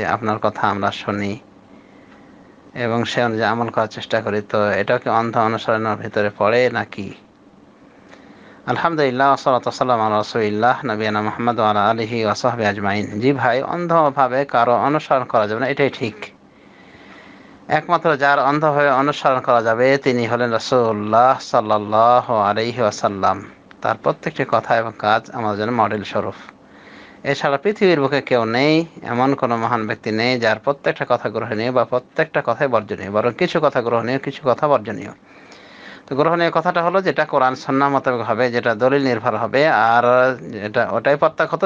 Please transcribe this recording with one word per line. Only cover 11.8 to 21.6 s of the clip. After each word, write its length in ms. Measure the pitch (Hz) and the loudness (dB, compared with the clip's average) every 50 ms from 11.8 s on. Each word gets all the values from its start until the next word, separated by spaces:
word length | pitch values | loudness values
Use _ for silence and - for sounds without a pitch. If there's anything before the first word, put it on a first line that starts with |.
| 101 110 | 2 2
আলিহি 280 | 117 117 113 110 120 117 110 | 2 0 -2 -4 -4 -2 -2
ওয়া 100 | 104 104 | -2 0
সাহবিহি 340 | - - 123 120 117 107 101 | 0 -2 -2 0 0 0 -2
আজমাইন। 340 | 98 107 101 98 101 104 104 - 101 104 | -2 -2 -2 -2 -2 -2 -4 -4 -4 0
জি 100 | 120 135 | 0 0
ভাই, 260 | 143 127 120 123 117 135 | 2 2 2 0 0 0
অন্ধভাবে 760 | 135 - - 175 175 170 165 165 156 143 135 143 131 123 123 135 143 | -2 -4 -6 -4 -2 0 2 2 2 2 2 2 0 2 0 -2 -2
কারো 300 | - - 120 120 120 120 104 110 | 0 0 2 2 4 2 2 2
অনুসরণ 380 | 139 151 156 - - 147 131 123 - | 2 0 0 0 0 0 0 0 0
করা 120 | - 117 104 104 | 0 0 0 0
যাবে 120 | 110 117 | -2 -2
না, 80 | 131 127 | -4 -2
এটাই 220 | 139 - 139 127 - - | 0 0 0 0 -2 -4
ঠিক। 180 | 131 110 104 - - - - - - - _ - - - - - - - - - - - - - - - - - - - - - - - 135 156 | -6 -6 -8 -10 -14 -18 -18 -20 -20 -20 _ -20 -20 -20 -20 -20 -20 -20 -20 -20 -20 -20 -20 -20 -20 -20 -20 -20 -20 -20 -20 -14 -4 -2 -2 -2
একমাত্র 300 | 151 180 175 156 165 165 151 127 | 0 0 0 2 2 2 2 2
যার 160 | 143 143 143 139 127 135 | 4 2 4 4 2 2
অন্ধভাবে 400 | 147 151 160 151 143 147 147 143 131 131 | 2 2 2 2 2 4 4 4 4 2
অনুসরণ 380 | 139 147 143 - - 147 131 127 | 2 0 0 0 0 0 0 2
করা 200 | - 135 123 117 | 2 2 2 4
যাবে 240 | 110 113 113 113 127 131 139 139 - | 4 2 2 4 4 4 4 2 2
তিনি 180 | 139 123 120 117 | 0 0 0 0
হলেন 240 | 110 120 120 123 117 113 110 | 0 0 0 0 0 -2 -2
রাসূলুল্লাহ 760 | - - 135 123 117 113 107 104 104 107 110 117 123 131 135 - - - | -2 0 2 2 2 2 0 -2 -2 2 4 4 6 4 4 0 -2 -2
সাল্লাল্লাহু 800 | - 123 | 0 0